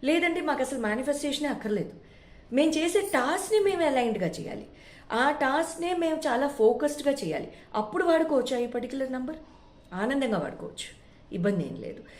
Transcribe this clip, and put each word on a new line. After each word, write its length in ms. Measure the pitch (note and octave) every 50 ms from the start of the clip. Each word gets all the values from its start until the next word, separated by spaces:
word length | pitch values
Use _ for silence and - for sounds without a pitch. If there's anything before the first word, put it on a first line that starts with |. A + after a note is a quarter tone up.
| -
లేదంటే 360 | C4 D#4 E4+ E4 F4 E4 F4+
మాకు 200 | E4 D#4 C#4+ B3
అసలు 180 | C4 C4 C#4 C4
మేనిఫెస్టేషనే 680 | A3+ G#3 G#3+ A#3 C4 C#4+ D4 C#4+ - D4 C#4 C#4+ D4 C#4+
అక్కర్లేదు, 440 | B3 - - G#3+ G#3 G3 E3 - - - - - - - - - - - - - -
మేము 180 | C4 D4+ E4
చేసే 300 | - D#4 D#4 E4+ F4 G4+
టాస్క్ని 580 | G4 G4 - C#4 B3 C4 D#4+ F#4+ F#4+ - G#4+ G#4+
మేము 240 | G4+ G4 F#4+ F4 E4+
అలైన్డ్‌గా 440 | D4+ C#4 B3+ A#3+ A#3 G#3+ G3+ F#3
చేయాలి, 400 | E3 F3 - - - - - - - - - - - - - - - -
ఆ 180 | A3+ B3+ C#4+
టాస్క్నే 640 | D4+ D4 D4 C4 C4+ D4+ E4 D#4+ - - E4+ F4 F4+
మేము 220 | F4+ E4+ E4 D#4
చాలా 320 | D#4 D#4+ D4+ A#3+ B3 C#4 C#4+
ఫోకస్డ్‌గా 640 | C#4 - A3 A3 B3 B3 D4 D4 D4 - - C#4+ C#4
చేయాలి, 360 | C#4 - E3 D#3 C#3+ - - - - - - -
అప్పుడు 300 | - G#3+ - - C#4 -
వాడుకోవచ్చు 540 | E4+ E4 D#4+ D#4+ D#4+ D4+ C4 A#3+ B3 C4 A#3+
ఈ 80 | A#3+
పర్టిక్యులర్ 460 | A#3 A#3 A#3+ A3+ A#3+ C4+ C4+ C4+ B3+ B3+
నంబర్, 240 | B3+ B3+ B3+ D#4 - - - - - - - - - - - -
ఆనందంగా 460 | - G3+ A3+ C#4 C#4 C4+ A#3+ G#3+ F3+
వాడుకోవచ్చు, 680 | D3+ C#3+ - - - E3+ - - - - - - - - - - - - -
ఇబ్బంది 360 | F#3+ E3+ G3+ G3 F3+ D#3+ -
ఏం 80 | - -
లేదు. 220 | - - - - - - - -